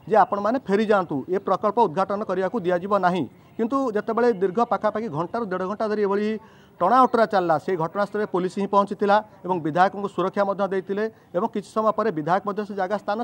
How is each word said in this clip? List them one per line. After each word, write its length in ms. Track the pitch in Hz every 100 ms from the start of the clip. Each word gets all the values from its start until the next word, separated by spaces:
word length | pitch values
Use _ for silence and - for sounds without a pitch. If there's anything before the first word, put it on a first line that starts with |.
| -
ଯେ, 80 | 208
"ଆପଣମାନେ 420 | 180 202 202 254
ଫେରି 260 | - 202 214
ଯାଆନ୍ତୁ, 300 | 208 175 143 127
ଏ 120 | 190
ପ୍ରକଳ୍ପ 400 | 196 180 214 214
ଉଦ୍ଘାଟନ 420 | 214 151 190 202
କରିବାକୁ 340 | 208 185 185 233
ଦିଆଯିବ 340 | 175 175 196 202
ନାହିଁ।" 260 | 180 180 123 - -
କିନ୍ତୁ 240 | - 220 277 262
ଯେତେବେଳେ 380 | 208 208 226 240
ଦୀର୍ଘ 260 | 190 190 180 233
ପାଖାପାଖି 420 | 190 214 214 226
ଘଣ୍ଟାରୁ 380 | 147 170 226 220
ଦେଢ଼ 180 | 185 185
ଘଣ୍ଟା 180 | 208 220
ଧରି 140 | 208
ଏଭଳି 280 | 196 202 208 220 - - - -
ଟଣାଓଟରା 440 | 175 254 269 226 214
ଚାଲିଲା, 220 | 196 175 151
ସେଇ 160 | - 185
ଘଟଣାସ୍ଥଳରେ 480 | 165 202 202 208 208
ପୋଲିସ 200 | 185 180 202
ହିଁ 60 | 196
ପହଞ୍ଚିଥିଲା 440 | 202 202 208 202 208 214 - 180
ଏବଂ 120 | 185 151
ବିଧାୟକଙ୍କୁ 440 | 156 190 190 202 -
ସୁରକ୍ଷା 280 | 185 202 196
ମଧ୍ୟ 160 | 190 190
ଦେଇଥିଲେ 300 | 190 185 202 220 - _ -
ଏବଂ 100 | 214
କିଛି 160 | 208 -
ସମୟ 220 | 220 220 208
ପରେ 120 | 214 156
ବିଧାୟକ 240 | 156 190 202
ମଧ୍ୟ 140 | 196 208
ସେ 60 | 196
ଜାଗା 140 | 185 202
ସ୍ଥାନ 220 | 202 208